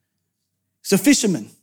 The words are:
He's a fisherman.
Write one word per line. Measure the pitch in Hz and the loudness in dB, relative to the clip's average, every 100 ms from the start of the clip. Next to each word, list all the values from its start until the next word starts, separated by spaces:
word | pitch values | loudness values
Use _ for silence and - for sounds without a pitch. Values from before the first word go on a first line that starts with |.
| _ _ _ _ _ _ _ _ | _ _ _ _ _ _ _ _
He's | - | -4
a | 190 | 0
fisherman. | 285 277 214 151 104 - | 2 2 0 -4 -6 -18